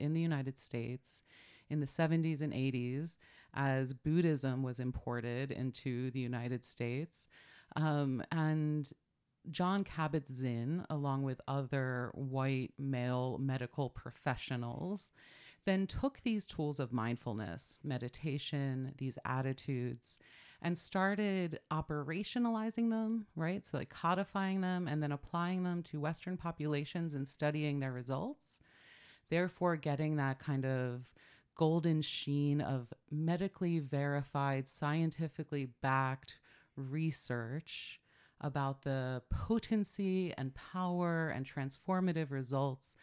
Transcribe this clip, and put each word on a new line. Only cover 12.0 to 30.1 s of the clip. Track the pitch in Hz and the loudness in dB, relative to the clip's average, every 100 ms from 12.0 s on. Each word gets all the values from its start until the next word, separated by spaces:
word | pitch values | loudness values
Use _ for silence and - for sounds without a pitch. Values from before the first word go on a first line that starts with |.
| 123 | -2
white | - 135 131 135 131 127 - | -4 -2 0 2 2 -2 -4
male | 139 131 123 127 127 117 | -2 0 2 2 0 0
medical | 135 131 123 - 131 | 0 0 -2 -2 -2
professionals, | - - - - 127 - 123 120 120 180 202 - - - - - - | -4 -12 -6 -2 -2 -2 -4 -4 -4 -4 -6 -8 -16 -20 -20 -20 -6
then | - 190 190 | 0 2 2
took | - 269 269 | 0 -2 -2
these | - 220 | 0 0
tools | - - 151 143 | -2 -2 -2 0
of | 127 | -2
mindfulness, | 120 113 120 - 107 104 82 - - | 0 0 -2 -2 -4 -4 -6 -8 -8
meditation, | 147 127 123 - 160 147 - 147 139 131 131 139 | -4 -4 -4 -4 -4 -2 -2 -2 0 -2 -4 -4
these | 135 - | -6 -4
attitudes, | - 127 131 131 - 131 123 120 - - - - - - | -2 0 0 -2 -2 -2 -2 -4 -10 -14 -16 -20 -20 -6
and | 165 175 | -2 -2
started | - 196 190 202 208 190 175 156 - | 0 2 2 4 2 2 0 -2 -4
operationalizing | 156 156 151 143 165 208 247 240 226 220 220 226 | -2 0 -2 -2 -2 -2 0 2 2 0 0 2
them, | 220 220 226 208 | 2 2 0 -4
right? | - 160 185 - | -2 0 -2 -2
So, | 147 | -4
like, | - | -4
codifying | - 170 180 196 202 190 190 | -2 2 2 0 0 0 2
them | 185 180 175 | 2 2 2
and | 151 | 0
then | 147 | 2
applying | 143 - 170 175 185 | -2 -2 -2 0 2
them | 180 175 | 0 0
to | 165 151 | -4 -4
Western | 151 165 - 180 | -2 -2 -4 -4
populations | 170 165 151 147 143 175 165 | -4 -2 0 0 0 -2 -2
and | 147 135 | -2 -4
studying | - 151 151 151 143 | 0 0 2 0 0
their | 135 | 0
results, | 127 123 135 208 294 - - - - - - - - - | -2 -2 -2 -2 -6 -12 -16 -18 -20 -20 -20 -20 -18 0
therefore | 165 180 - 180 165 | 2 2 2 2 2
getting | 143 143 151 | 2 2 2